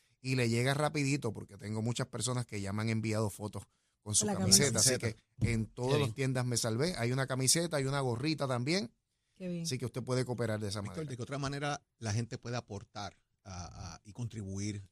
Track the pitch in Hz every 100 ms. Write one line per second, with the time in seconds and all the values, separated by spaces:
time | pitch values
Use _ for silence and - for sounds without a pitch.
0 | _ _ 127 131 120 117 123 139 151 156
1 | 139 143 117 98 - 101 101 110 110 123
2 | - 120 117 123 123 104 98 104 110 110
3 | 110 107 110 - 104 98 - _ _ _
4 | 107 104 208 131 185 185 139 113 110 123
5 | 113 110 _ - 117 113 107 - 123 147
6 | 135 110 131 131 123 117 120 110 165 180
7 | 117 131 131 131 131 165 170 151 135 143
8 | 131 110 151 151 139 123 123 180 233 _
9 | _ _ _ _ 185 175 165 127 120 131
10 | 117 127 123 117 113 107 107 104 98 165
11 | 151 123 117 139 139 143 147 143 _ _
12 | 110 107 117 127 117 120 - 101 101 104
13 | 101 - _ _ 101 90 82 67 90 80
14 | 107 98 117 110 98 98 104 104 101